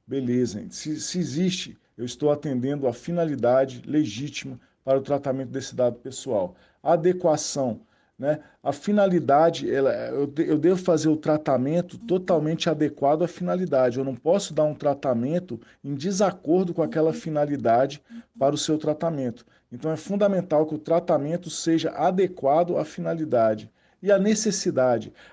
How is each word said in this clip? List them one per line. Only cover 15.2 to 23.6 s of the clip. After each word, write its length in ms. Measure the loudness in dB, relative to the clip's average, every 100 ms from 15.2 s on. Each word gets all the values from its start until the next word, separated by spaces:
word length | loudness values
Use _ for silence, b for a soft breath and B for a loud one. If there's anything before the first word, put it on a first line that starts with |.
| 0 -2 -4 -10 b b
em 120 | -10 -6
desacordo 800 | -2 0 0 0 2 2 2
com 100 | 0
aquela 280 | 0 2 0
finalidade 920 | 0 -4 -2 0 0 4 4 2 -2 B B B -2
para 160 | 0
o 40 | 0
seu 200 | -2 -2
tratamento. 640 | -2 -2 -4 -2 -4 -6 _ _ _
Então, 200 | -8 -6
é 60 | -6
fundamental 680 | -4 0 2 2 2 2 2
que 80 | -2
o 40 |
tratamento 720 | 0 0 2 0 0 -4 -6
seja 400 | -4 0 0 0
adequado 880 | 0 0 2 0 0 2 2 2 -2
à 80 | -4
finalidade. 840 | -6 -4 -4 0 2 4 2